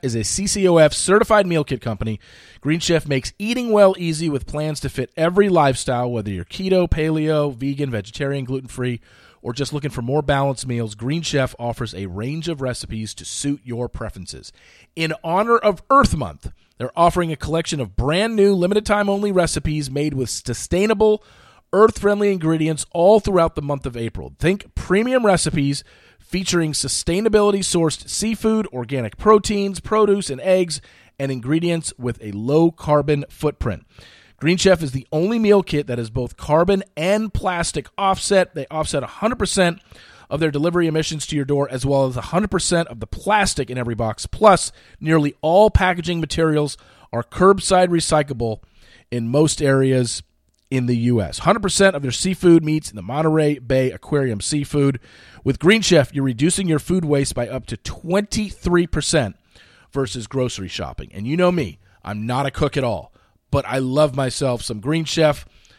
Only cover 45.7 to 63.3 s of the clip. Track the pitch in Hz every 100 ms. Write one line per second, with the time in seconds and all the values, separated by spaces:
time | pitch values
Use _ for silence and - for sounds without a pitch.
45.7 | - 185 175 160 170 156 - 160 151 147
46.7 | - _ _ _ 117 - - 185 196 -
47.7 | 185 185 170 - 156 143 123 117 107 -
48.7 | _ - - _ 123 117 139 156 - 147
49.7 | 135 135 131 120 - - _ _ _ _
50.7 | 131 120 120 120 117 87 - 156 220 196
51.7 | - 196 156 139 - 185 185 180 165 156
52.7 | 156 - 104 92 139 160 156 151 147 117
53.7 | 131 127 - - 147 135 104 - 151 143
54.7 | 147 139 135 - - - - - 135 160
55.7 | 220 196 170 131 143 135 117 156 185 190
56.7 | 151 - 185 156 143 139 - 120 131 -
57.7 | 113 - - 165 190 208 226 208 - -
58.7 | 175 170 - 143 165 107 - _ _ _
59.7 | _ _ 143 131 127 107 131 127 - 92
60.7 | - 76 64 67 - 107 165 180 180 104
61.7 | 73 _ _ - 104 110 123 139 - 143
62.7 | 143 123 95 - _ _